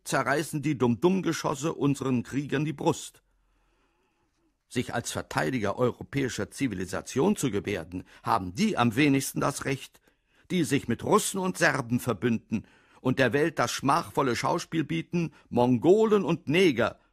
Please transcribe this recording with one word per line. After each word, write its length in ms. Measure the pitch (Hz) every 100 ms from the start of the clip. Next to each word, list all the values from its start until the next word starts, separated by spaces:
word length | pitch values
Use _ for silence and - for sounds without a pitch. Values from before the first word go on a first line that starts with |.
zerreißen 580 | - 147 127 143 160 151
die 160 | 147 131
Dum-Dum-Geschosse 960 | 123 117 180 190 170 156 160 147 156
unseren 480 | - 143 135 131 123
Kriegern 420 | - 131 143 139
die 80 | 156
Brust. 500 | 143 160 - - - _ _ _ _ _ _ _ _ _ _ _ _ _ _ _
Sich 240 | 123 -
als 180 | 120 -
Verteidiger 640 | - - - 151 127 101 -
europäischer 720 | 123 - 95 139 131 - 98
Zivilisation 840 | - 135 92 90 90 - 123 180 208
zu 140 | 135
gebärden, 540 | 98 85 98 82 90 - -
haben 320 | 120 113 92
die 240 | 90 214 -
am 180 | 120 110
wenigsten 460 | 151 135 139 151
das 240 | 143 - 135
Recht, 340 | 139 - _ _ _ _ _ -
die 140 | 180
sich 240 | 131 139 -
mit 160 | 117
Russen 340 | - 202 - 196
und 200 | 185 -
Serben 420 | 165 135 120 120
verbünden 640 | - 98 120 110 - 110 - _ _ _
und 160 | 127 127
der 160 | 127
Welt 240 | 135 160 156
das 140 | 120
schmachvolle 640 | - 139 160 - - 135 113
Schauspiel 480 | 131 165 - 160
bieten, 500 | 139 160 160 175 160 - _
Mongolen 720 | 120 123 123 147 214 220 208
und 240 | 147 165 -
Neger 500 | 165 190 113 107 - _